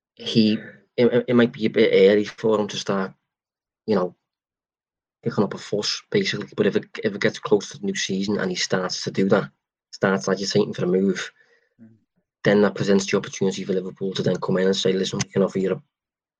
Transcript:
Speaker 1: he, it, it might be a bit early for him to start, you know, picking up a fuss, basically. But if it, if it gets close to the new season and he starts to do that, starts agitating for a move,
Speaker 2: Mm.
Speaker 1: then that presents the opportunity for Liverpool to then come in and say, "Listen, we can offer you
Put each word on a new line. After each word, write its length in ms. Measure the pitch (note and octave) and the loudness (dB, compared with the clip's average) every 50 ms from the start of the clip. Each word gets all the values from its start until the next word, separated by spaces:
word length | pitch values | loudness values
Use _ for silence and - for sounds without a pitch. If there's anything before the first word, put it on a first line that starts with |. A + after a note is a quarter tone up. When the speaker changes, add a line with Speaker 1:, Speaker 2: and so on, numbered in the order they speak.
| _ _ _ | _ _ _
Speaker 1:
he, 420 | - - - - A2+ A2 G#2+ G#2+ - - - - - _ _ _ - | -16 -8 -2 0 2 2 2 2 -2 -6 -12 -20 -20 _ _ _ 0
it, 280 | A#2+ A2+ B2 B2 A#2+ - | 2 2 2 2 0 2
it 80 | B2 | 2
might 180 | A#2+ A#2 A#2 - | 2 2 2 0
be 120 | - G#2+ G#2+ | -2 -4 -2
a 20 | |
bit 220 | G2+ A2 A2+ - - | 2 2 4 4 6
early 320 | G2 F#2+ G2 G#2+ G#2 G#2 | 6 8 8 6 4 2
for 340 | G2 - - - A2+ G#2+ G#2 | -2 -6 -4 -2 0 2 0
him 80 | G#2+ G2+ | 0 -2
to 80 | - F#2+ | -6 -8
start, 360 | - - G2+ G2 F#2+ F#2+ - _ _ _ _ _ _ _ _ _ _ _ _ _ _ | -6 -4 -4 -4 -4 -6 -8 _ _ _ _ _ _ _ _ _ _ _ _ _ _
you 100 | G#2+ G#2+ | 0 0
know, 200 | F#2 F2+ F2 F2 _ _ _ _ _ _ _ _ _ _ _ _ _ _ _ _ _ _ _ _ _ | 0 0 -2 -6 _ _ _ _ _ _ _ _ _ _ _ _ _ _ _ _ _ _ _ _ _
picking 220 | - - - - G2+ | -8 -6 -2 -2 -2
up 100 | G2 - | -2 -2
a 40 | F#2+ | -8
fuss, 420 | - - - G#2 G#2 - - - - - | -10 -6 -4 -4 -4 -4 -6 -6 -6 -4
basically. 400 | - G#2 G2 G2 - G2+ G2 - - - | -2 -2 0 -2 -4 -6 -6 -6 -2 0
But 80 | G2+ | 0
if 120 | G2 G2 G#2 | 2 0 -2
it, 80 | - - - - - | -4 -6 -10 -6 -6
if 100 | A2 G2 | -4 -4
it 80 | G2+ | -2
gets 160 | - G#2+ - - | -2 -2 -2 -4
close 300 | - - G#2+ G2+ - - | -2 0 0 0 0 -2
to 80 | - - | -12 -8
the 80 | G2+ | -6
new 100 | G2 F#2+ | -6 -4
season 440 | - - - F#2+ F#2+ G2 G2+ G#2 - | -4 -4 -4 -4 -2 -2 -2 -2 -2
and 100 | F#3 F#2 | -2 -2
he 60 | F2+ | -4
starts 480 | - - - G2 F#2 F#2 F2+ - - - | -4 -4 -2 -2 -2 -2 -4 -6 -6 -8
to 80 | - | -6
do 180 | - - F#2+ G2 | -2 0 2 2
that, 220 | A2 G2 D#2 - _ _ _ _ _ _ _ _ | 2 2 0 -2 _ _ _ _ _ _ _ _
starts 360 | - - - G2 F#2+ F#2+ - G2 | -8 -2 0 0 0 0 0 -2
agitating 460 | F#2+ F#2+ G2+ - - G#2 G#2+ - G#2 | -2 -2 -2 -2 0 0 0 0 -2
for 120 | - F#2 | -4 -2
a 20 | F2+ | 0
move, 440 | F2+ F#2+ G2 G2 F2+ - - - - _ _ _ _ _ _ _ _ _ | 2 2 2 2 0 -2 -4 -12 -14 _ _ _ _ _ _ _ _ _
Speaker 2:
Mm. 80 | A#2 A2 _ _ _ _ _ _ _ _ _ _ - | -20 -20 _ _ _ _ _ _ _ _ _ _ 0
Speaker 1:
then 180 | G#2+ G2+ G#2 G#2 | 2 4 6 4
that 120 | G2 - | 4 2
presents 340 | - G2+ G2 G2 G2 F#2+ - | 0 0 2 2 2 2 2
the 60 | - G2 | -2 -2
opportunity 460 | - - - - G2+ F#2+ F#2 G2 F#2 | -2 -2 -6 -4 -4 -2 -2 -4 -4
for 100 | G2 F#2+ | -4 -4
Liverpool 380 | F#2 F2+ F#2 - - G2 F#2+ F#2 | -4 -4 -6 -10 -8 -8 -6 -4
to 80 | - F#2 | -2 -2
then 140 | G2 F2+ F2+ | -2 -2 -2
come 200 | - - F#2+ F#2 | -2 -2 0 0
in 80 | F#2 | 2
and 100 | F#2+ G2 | 2 2
say, 160 | - - F#2+ | 2 2 0
"Listen, 280 | F#2 F#2+ F#2+ F#2+ - G2+ - | 2 0 0 -2 -2 -4 -4
we 60 | - | -2
can 140 | - G2 F#2+ | 0 0 0
offer 160 | F2+ - G2 | 0 0 -2
you 220 | F#2+ F#2 F#2 - - _ _ _ _ _ _ _ _ _ _ _ | -2 -2 -2 -4 -6 _ _ _ _ _ _ _ _ _ _ _